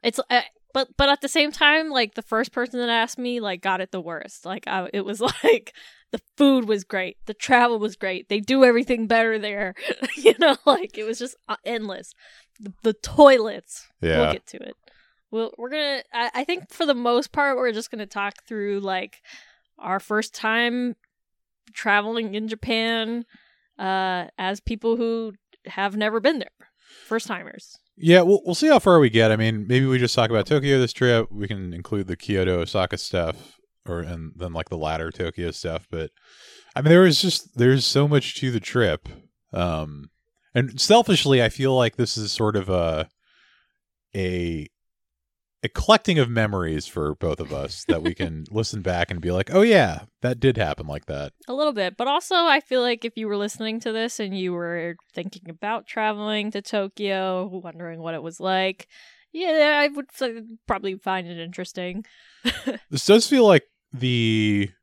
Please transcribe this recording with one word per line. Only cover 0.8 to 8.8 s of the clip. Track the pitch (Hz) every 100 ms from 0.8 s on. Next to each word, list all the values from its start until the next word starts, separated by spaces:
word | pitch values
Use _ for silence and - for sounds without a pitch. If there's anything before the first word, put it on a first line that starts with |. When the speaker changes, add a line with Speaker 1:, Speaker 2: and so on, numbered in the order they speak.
| 262 -
Speaker 1:
but | 277
at | 285
the | 277
same | 320 294
time, | - 294 302 320
like, | 269 220 -
the |
first | - 330 330
person | - 240 247
that | 240
asked | 233 233 -
me, | 247 247
like, | 208 180
got | 190 185
it | 185
the | 190
worst. | 165 165 - - -
Like, | 190 -
I, | 190 180
it | 202 196
was | 202
<laughs> | 247 -
like, | - 226 - - - _ _
the | 226 _ -
food | 285 269 220
was | 208
great. | 190 190 185 - -
The | 208
travel | - 254 240 226
was | 214 -
great. | 190 185 -
They | 208
do | 208 269
everything | 254 233